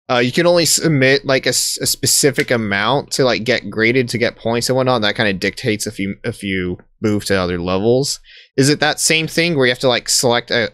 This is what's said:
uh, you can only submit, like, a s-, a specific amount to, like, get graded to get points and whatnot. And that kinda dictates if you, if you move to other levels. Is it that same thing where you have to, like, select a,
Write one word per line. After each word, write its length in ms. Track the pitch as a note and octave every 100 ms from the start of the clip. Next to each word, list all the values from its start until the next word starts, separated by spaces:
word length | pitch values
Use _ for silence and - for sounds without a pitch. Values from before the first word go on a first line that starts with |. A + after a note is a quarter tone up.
| -
uh, 60 | B2
you 160 | B2
can 140 | - E3+
only 180 | F3
submit, 640 | E3 - E3 D3 C3 C3+ C3+
like, 180 | C3+
a 60 | C3
s-, 260 | B2 - -
a 40 | C3+
specific 640 | - A#2+ - C#3+ C3 -
amount 600 | B2 G#2+ G2 G#2+ C#3 -
to, 140 | - C3
like, 180 | G2+
get 240 | A2 A2+ G2+
graded 400 | G2+ A2 C3 B2
to 80 | A2+
get 200 | A2+ -
points 340 | A2+ A#2 A#2+
and 40 | C3
whatnot. 180 | B2+ B2+
And 80 |
that 120 | G#2 G#2
kinda 180 | A2
dictates 520 | F#2 G2 - A#2 G#2+ -
if 120 | -
you, 160 | G2 -
if 180 | - G#2
you 360 | G2+ F#2+ F2+ F2+ - -
move 240 | A2 G#2 -
to 80 |
other 260 | G2 F2+ F2+
levels. 580 | F2 F#2+ A2 B2 C#3 - - - - -
Is 140 | C3+
it 100 | D3+
that 200 | D3+ -
same 260 | - D#3+ D#3+
thing 280 | - E3
where 120 | D#3 B2
you 40 |
have 80 | B2
to, 80 | C3+
like, 200 | A#2 -
select 420 | - B2 A#2+ A#2
a, 220 | A#2+ G#2+